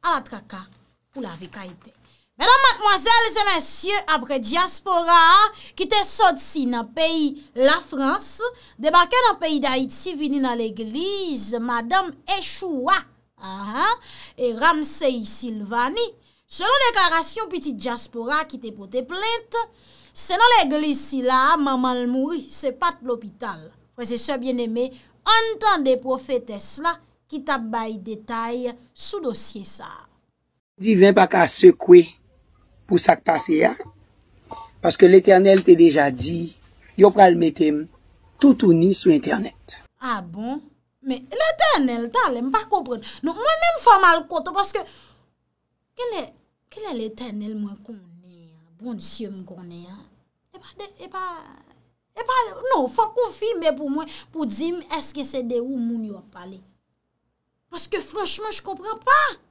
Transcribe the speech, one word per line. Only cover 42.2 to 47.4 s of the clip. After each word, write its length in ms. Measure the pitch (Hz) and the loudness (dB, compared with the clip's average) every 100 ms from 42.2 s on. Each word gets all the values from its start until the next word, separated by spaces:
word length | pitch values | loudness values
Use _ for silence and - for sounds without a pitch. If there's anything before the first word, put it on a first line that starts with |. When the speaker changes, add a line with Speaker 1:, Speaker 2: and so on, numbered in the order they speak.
| 440 | -2
Speaker 1:
m 160 | 240 254 | -2 -2
pa 100 | 269 427 | -2 -2
konprann. 340 | 403 254 233 - - 294 | -4 -4 -10 -12 -8 -8
Non, 80 | |
moi-même, 480 | 339 523 640 679 659 | -2 -2 2 0 2
fò 160 | - 403 | 4 6
mal 240 | 370 339 320 | 6 2 0
kote, 240 | 330 330 359 | -8 -6 -4
paske, 240 | 403 415 - - _ _ _ _ _ _ _ _ _ _ | -4 -4 -10 -18 _ _ _ _ _ _ _ _ _ _
quel 240 | 480 403 | -8 -8
est, 100 | - _ _ _ _ | -10 _ _ _ _
quel 240 | - 427 | -16 -12
est 80 | 254 | -10
Letènèl, 560 | 220 220 247 208 | -10 -12 -14 -12